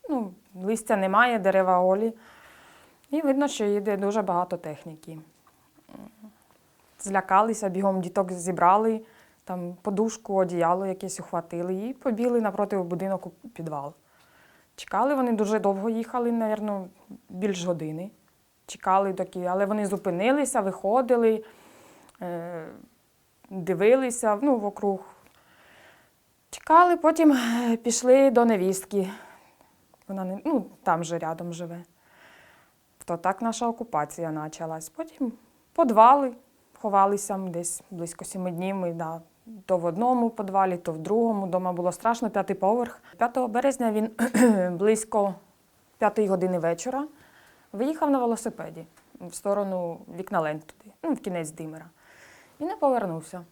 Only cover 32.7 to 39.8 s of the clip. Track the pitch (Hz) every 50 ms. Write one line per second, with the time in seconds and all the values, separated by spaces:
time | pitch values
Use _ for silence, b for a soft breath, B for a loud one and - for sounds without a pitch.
32.7 | b b _ _ _ _ - - 170 165 170 185 190 - 233 226 220 - 240 233
33.7 | 233 - 233 233 - 151 147 147 - - 170 160 156 156 151 156 156 - 165 160
34.7 | 160 160 165 - _ - 320 320 - - 269 226 - - _ _ _ _ _ _
35.7 | _ - 339 247 220 214 220 240 277 285 277 254 233 - _ _ _ _ _ _
36.7 | _ - - 214 196 196 196 196 202 202 202 - 202 190 190 185 165 170 175 -
37.7 | - - - _ 190 170 170 170 - - 180 - - 190 180 180 175 165 185 190
38.7 | 196 190 185 175 170 170 165 160 165 165 165 _ _ _ _ 226 226 202 190 -
39.7 | 185 175